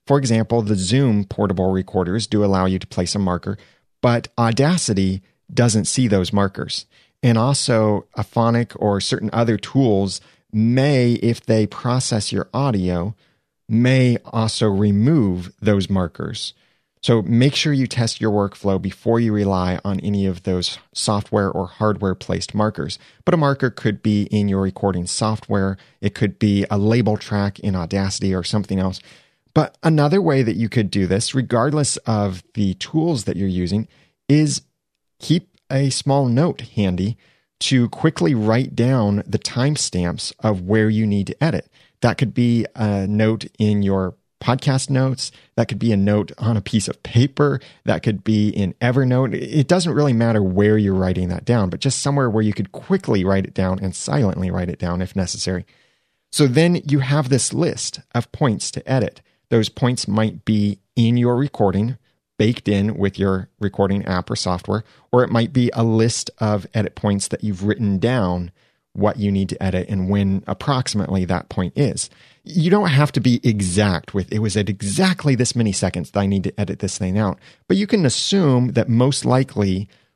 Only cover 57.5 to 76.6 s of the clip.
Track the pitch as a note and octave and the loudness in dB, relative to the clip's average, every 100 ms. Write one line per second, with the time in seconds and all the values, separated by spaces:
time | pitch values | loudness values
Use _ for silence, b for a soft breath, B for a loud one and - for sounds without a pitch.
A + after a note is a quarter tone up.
57.5 | - E3 - - - - A#2 - - C#3+ | -2 -2 -4 -8 -12 -6 -6 -4 -2 -2
58.5 | G2+ - - - C3 G2+ - _ _ _ | -2 -6 -10 -2 -2 -2 -6 _ _ _
59.5 | A#2 G#2+ - B2 B2 - G#2 A2 F2+ - | 0 0 0 -2 -2 -2 0 0 -2 -2
60.5 | A2 G2+ G2+ _ - A#2 A#2+ A#2+ A#2+ C#3+ | 0 0 -2 _ 0 2 4 2 2 -2
61.5 | - G2+ F#2 A2+ B2+ _ _ _ - A2 | 0 0 2 -2 -4 _ _ _ 0 0
62.5 | A#2+ - G2+ G#2 G#2+ G2 - G2+ F#2+ - | 0 0 0 0 0 -2 0 0 0 -4
63.5 | - G2+ - G2 G2+ F#2+ F2+ - A#2 F#2 | -6 -4 0 0 0 -2 -4 -4 -4 -4
64.5 | F2+ - G#2 - b b B2 B2 A#2 A#2 | -4 -4 -6 -6 b b 2 2 2 0
65.5 | C3 A#2+ - A#2 A2 A2+ - - - A2 | 0 0 2 2 2 2 0 -8 -4 -2
66.5 | G#2 - A2 G2+ - G#2 G2+ - - G#2+ | -2 -2 -4 -4 -4 -2 -2 -2 -6 -6
67.5 | F#2 G2+ G#2+ G#2+ G2 A2+ B2+ F#2 F2+ F2 | -4 -2 -2 0 0 0 0 0 -2 -6
68.5 | - _ _ _ - G#2 G2+ G2+ G2 F#2+ | -12 _ _ _ -2 0 0 0 0 -2
69.5 | - F#2+ F2+ F2 G2+ F#2 G2+ G2 F#2+ - | -2 -2 -2 -2 -4 0 0 0 -2 -4
70.5 | - - C3 - G#2+ F2 F#2+ F2 F#2 - | -6 -2 -2 -2 -4 -2 -2 0 -2 -4
71.5 | - F2+ - C#3 - - b b b - | -4 -4 0 -2 -2 -8 b b b -8
72.5 | E3 D#3+ G3+ F3+ C3+ D3 - B2+ A#2+ B2 | -2 2 2 2 2 2 2 2 2 2
73.5 | G#2+ F#2+ F2+ G#2 E2+ - G2+ F2+ G#2+ G#2+ | 0 0 2 2 0 -4 -6 -4 -4 -2
74.5 | G#2 G2 G2 G2+ G2+ F#3+ F3+ D3 B2 B2 | -2 -2 -4 -4 0 0 0 0 0 0
75.5 | A#2+ A2 F#2+ F#2+ F2 E2 G2+ G2 G2 F#2 | 0 -2 0 -2 -4 -4 -2 0 0 -2
76.5 | - | -4